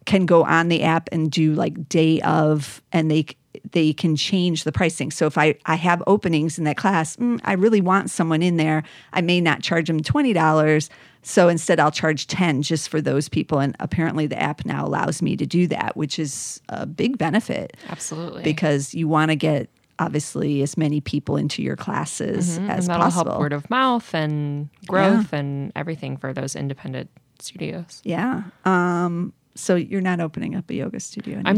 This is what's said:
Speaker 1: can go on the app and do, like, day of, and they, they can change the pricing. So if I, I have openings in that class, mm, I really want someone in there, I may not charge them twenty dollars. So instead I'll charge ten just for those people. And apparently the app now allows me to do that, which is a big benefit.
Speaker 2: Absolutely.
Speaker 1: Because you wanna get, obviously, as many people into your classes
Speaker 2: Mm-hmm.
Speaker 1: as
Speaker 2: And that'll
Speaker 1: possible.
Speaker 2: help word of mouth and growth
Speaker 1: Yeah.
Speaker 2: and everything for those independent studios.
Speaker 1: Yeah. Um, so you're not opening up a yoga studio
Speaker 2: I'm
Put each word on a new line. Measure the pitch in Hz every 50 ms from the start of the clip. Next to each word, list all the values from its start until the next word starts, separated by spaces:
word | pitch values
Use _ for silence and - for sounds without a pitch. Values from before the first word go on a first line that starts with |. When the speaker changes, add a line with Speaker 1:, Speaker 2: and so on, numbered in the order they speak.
| -
Speaker 1:
can | - - 190 185
go | 170 175 165 156
on | - 160 165 170 170
the | 165 160 -
app | 165 160 165 165 -
and | - 165 160 156
do, | - 170 156 156 151
like, | 151 170 165 156 - 151 -
day | - 165 160 160 160 -
of, | - - 160 160 151 156 156 151 139 - - - _ - -
and | 165 160 156
they, | 151 160 156 - - _ _ _ - - - - -
they | 175 156 156 147
can | - - 170 156
change | 143 - - 196 185 175 180 160 160 -
the | 156
pricing. | - - 185 165 170 - - 156
So | - - 165
if | 151 -
I, | 165 151 156 156 - -
I | - 160
have | 156 165 180 175 175 -
openings | - 196 208 - 180 165 151 151 165 156
in | - 156
that | 151 143
class, | - - 196 196 165 160 156 -
mm, | - 240 240 240 240 -
I | - 196
really | 180 190 226 226 202
want | 180 180 185 196 - 190
someone | - - 170 160 160 156
in | 175 180 175
there, | 165 156 156 156 156 156 - - - - - -
I | 175
may | 170 170 180 180
not | 175 160 147 -
charge | - - 170 170 165
them | 170 165 151
twenty | 139 - - 294 285 254 208
dollars. | 165 156 156 156 156 156 156 156 151 156 - - - - - _ _
So | - - - 202 180 170
instead | 170 165 - - 175 160
I'll | 147 151
charge | 151 - - 160 156 135 -
ten | - - - 185 170 143 131 147
just | - 165 156 - -
for | - 156
those | 151 - 135 139 151 -
people. | - 165 - - 160 139
And | 139 139 - -
apparently | - - - - 160 165 - 151 151
the | 147 - -
app | - 147 151 - -
now | - 143 139 147
allows | 147 143 151 - - 147 -
me | - 143 -
to | 139 147
do | 135 - 175 180
that, | 156 - - - - -
which | - 151 139 -
is | - 156 139 - - - - - - _ -
a | - - -
big | 139 156 - - 240 277
benefit. | - 160 160 156 220 - - - - - - - - - -
Speaker 2:
Absolutely. | 170 - - - 160 160 170 175 - -
Speaker 1:
Because | - 160 151 156 175 151 147 139 139 - -
you | 160 165
wanna | 151 160 156 156 156 160
get, | 143 165 156 151 139 131 - _ _ _ _ _ -
obviously, | 165 170 143 151 143 - - - - 143 147 139 139
as | 147 -
many | - 156 147 147 151
people | - - - 147 - - 143
into | 147 151 151 - -
your | 135 135 -
classes | - - - - - 156 - - - - - - - 180 175 165
Speaker 2:
Mm-hmm. | 170 190 208
Speaker 1:
as | - - 180
Speaker 2:
And | 180 170
that'll | 170 -
Speaker 1:
possible. | 190 170 175 165 -
Speaker 2:
help | - -
word | 143 147 147
of | 147 147 -
mouth | 233 254 262 262 247 233 - - -
and | 160 156 151 151 151 147 147 143 143 147 147 _ _ -
growth | - 185 190 190 196 220 226 208 - -
Speaker 1:
Yeah. | 147
Speaker 2:
and | 143 143 139 139 139 - -
everything | - 147 170 160 147 - 135 135
for | 135 - 135 135
those | 131 135 135 -
independent | 151 143 139 135 - - 139 131 131 131 - _ - _ _ _ -
studios. | - - - 185 160 151 156 170 170 - - - -
Speaker 1:
Yeah. | - 170 156 202 254 254 175 208 180 - _ -
Um, | 190 190 180 175 180 175 175 175 175 170 170 175 - - _ _ _ -
so | - - - 185
you're | 175 156 - - 196
not | 185 185 180 170
opening | 170 156 - - - - 170
up | 185 175 -
a | -
yoga | - - - - -
studio | - - - - - - - 202
Speaker 2:
I'm | - - 196